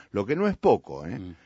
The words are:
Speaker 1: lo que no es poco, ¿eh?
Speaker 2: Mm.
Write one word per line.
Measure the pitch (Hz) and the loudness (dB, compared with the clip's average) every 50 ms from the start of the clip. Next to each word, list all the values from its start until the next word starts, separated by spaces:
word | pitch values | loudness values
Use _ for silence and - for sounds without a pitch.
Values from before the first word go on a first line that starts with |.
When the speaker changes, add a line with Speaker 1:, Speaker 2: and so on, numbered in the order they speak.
| - _ | -14 _
Speaker 1:
lo | - 101 101 | -6 -4 -2
que | 110 147 | -2 -2
no | 170 202 | 0 0
es | 208 180 | -2 0
poco, | - - 190 120 92 - - 69 69 76 | 2 4 4 4 4 2 -6 -12 -10 -10
¿eh? | 82 107 113 | -10 -10 -10
Speaker 2:
Mm. | 95 92 85 - _ | -10 -12 -16 -18 _